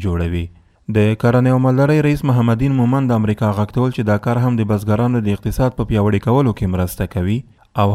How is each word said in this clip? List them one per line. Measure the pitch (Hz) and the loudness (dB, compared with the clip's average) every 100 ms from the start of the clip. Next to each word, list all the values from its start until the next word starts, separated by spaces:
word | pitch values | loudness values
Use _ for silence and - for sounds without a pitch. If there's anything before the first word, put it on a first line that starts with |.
| 92 | -2
جوړوي. | 87 85 87 85 - _ _ - 107 | -2 -2 -4 -6 -12 _ _ -4 0
د | 104 107 | 0 0
کرنې | 120 123 127 | 2 2 2
او | 127 131 | 2 2
مالدارۍ | 127 143 156 147 | 2 2 2 2
رئیس | 147 143 | 0 0
محمدین | 123 117 113 135 135 | 2 2 2 0 0
مومن | 120 135 131 | 2 2 0
د | 113 | 0
امریکا | 107 104 107 | 0 0 -2
غږ | 101 104 - | 0 -2 0
ته | |
وویل | 127 127 | -2 0
چې | 107 | -2
دا | 104 123 | -2 -2
کار | 120 | 0
هم | 127 120 | 0 0
د | 107 | 0
بزګرانو | 107 104 107 123 123 104 | -2 0 0 0 0 0
د | 101 | -2
اقتصاد | 107 - 127 - | -4 -2 -2 -2
په | 113 | -2
پیاوړي | 110 104 98 - | 0 2 0 2
کولو | 131 135 104 | 2 2 0
کې | 95 | -2
مرسته | 92 90 - 90 - | -2 -2 -4 -6 -4
کوي | 90 117 - _ _ - | -2 -2 -6 _ _ -2
او | 101 | 0